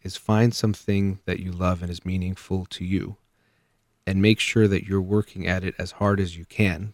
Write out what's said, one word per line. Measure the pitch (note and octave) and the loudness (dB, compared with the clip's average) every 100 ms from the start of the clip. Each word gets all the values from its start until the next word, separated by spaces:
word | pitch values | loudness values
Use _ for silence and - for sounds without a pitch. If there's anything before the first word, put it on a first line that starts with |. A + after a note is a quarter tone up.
is | F#2 - | -12 -8
find | - G#2+ A#2 | 0 4 4
something | - A2 G2+ - G2 G2 F#2+ - | 2 -2 -2 -2 0 0 -2 -6
that | F#2 | -6
you | F#2 | -6
love | F2 F#2 F2 | -2 0 0
and | F2 | -4
is | E2+ F#2 | -6 -4
meaningful | F#2 F2+ F#2 - F#2+ F#2 | -2 -2 -6 -4 -4 -4
to | - F2+ | -8 -2
you, | F#2+ - G#2 _ _ _ _ _ _ _ _ - | -2 -2 -10 _ _ _ _ _ _ _ _ -2
and | F#2+ | 4
make | G#2+ G#2+ | 4 4
sure | - A2+ G#2+ | 2 4 4
that | G2 - | 4 0
you're | G2 | -2
working | F#2 G#2 - - F2 | 2 0 0 -6 -4
at | F#2 | -2
it | F#2 - | -4 -6
as | F2+ | -10
hard | - G2+ G2 | -2 0 2
as | F#2 E2+ | -2 -6
you | E2 | -6
can | - G2+ E2+ G#2+ | 0 0 0 -8